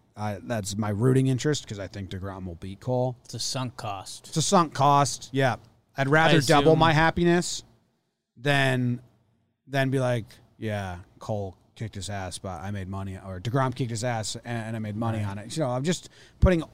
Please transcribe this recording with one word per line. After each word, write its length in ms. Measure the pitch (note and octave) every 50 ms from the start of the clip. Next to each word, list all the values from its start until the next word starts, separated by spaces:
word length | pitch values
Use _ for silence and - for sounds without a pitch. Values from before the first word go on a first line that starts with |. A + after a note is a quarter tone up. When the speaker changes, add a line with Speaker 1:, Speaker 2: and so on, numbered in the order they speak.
| _ _ -
Speaker 1:
I, 240 | G#2 G#2+ G#2+ G2+ F#2
that's 340 | - B2 A#2+ G#2+ F#2+ G2+ G2
my 140 | G#2+ A2 G#2+
rooting 380 | G#2 G2 A#2+ C3 B2+ C3 C3 C3
interest 380 | C3 A#2+ - D3+ D3 - -
'cause 120 | - A2 G2+
I 80 | F#2+
think 240 | F2 - G2+ G2 F#2
DeGrom 340 | G2+ F#2 F#2+ G2 F#2+ F#2+ F#2
will 120 | F#2 E2+
beat 240 | E2 - F#2+ G2 -
Cole. 360 | - B2+ B2+ B2 B2+ B2+ A#2+ _ _
Speaker 2:
It's 80 | -
a 60 | - A#2
sunk 400 | - - - B2+ B2+ A#2 - -
cost. 500 | - A2 G2 F#2+ F#2 - - - - -
Speaker 1:
It's 80 | -
a 60 | D#3+
sunk 320 | - - G3+ F3+ E3 C#3+ -
cost, 560 | - C3+ C#3+ C#3+ C#3+ C#3+ C3+ - - - -
yeah. 240 | C3 C3+ C3+ B2 G#2+ - - _ _ _ _ _ -
I'd 120 | - C3+ C3+
rather 280 | D3+ D#3 D#3+ D#3+ D#3+
Speaker 3:
I 40 | D#3
Speaker 1:
double 320 | B2 D#3+ D#3 C#3+ C#3+ D#3+
Speaker 3:
assume 60 | D#3+ D#3+
Speaker 1:
my 120 | D#3+ E3
happiness 720 | D3+ D#3 D#3+ D#3+ - F3 F3 E3+ E3+ F3+ E3 - - - - _ _ _ _ _ _ _ _ _ _ _ _ _ _
than, 640 | A#2 A#2 C#3+ C#3+ C#3 C3+ C3 B2+ B2+ B2+ B2 A#2+ A#2+ - _ _ _ _ _ _ _ _ _ _ _ _
than 220 | - C3+ C#3 C3 C3
be 100 | C3+ C3+
like, 260 | B2+ B2 A#2+ A#2 G2 - - - _ _ _ -
"Yeah, 400 | A2 A2 G#2 G2+ G2 F#2 F2+ F2+ G2+ _ _ -
Cole 380 | - - A2 G#2 G2 F#2+ - _ _ _ _
kicked 180 | - A2+ G2+ -
his 160 | G2+ F2 G2+
ass, 260 | G2+ G2 F#2 F2+ -
but 240 | - - F#2+ F2+ D2+
I 100 | F2 G2+
made 160 | G#2 G2 F#2 F#2
money," 300 | G2 G2 G2 G2 F#2 F#2 F#2+
or 160 | F#2+ F#2 F2+
"DeGrom 340 | F2+ A2 A2+ C#3 C3 C3 B2
kicked 160 | - C3+ A2+
his 140 | A#2 G#2 B2
ass 320 | B2 A#2 A2+ G#2 - - A#2+ -
and, 220 | A#2+ A#2+ A2+ A2
and 100 | A2 A2+
I 40 | A2
made 160 | A2 G#2+ G2+
money 220 | G#2+ A#2 A2+ A2+ G#2+
Speaker 2:
Right. 100 | G#2 G2
Speaker 1:
on 100 | G2 G#2
it." 180 | G2+ - -
You 60 | D#3+
know, 80 | D3+ B2
I'm 140 | B2 C3 C#3
just 260 | F3 F3 - - - _ - - - _ -
putting 220 | - F#3+ F3+ D#3+ D3 -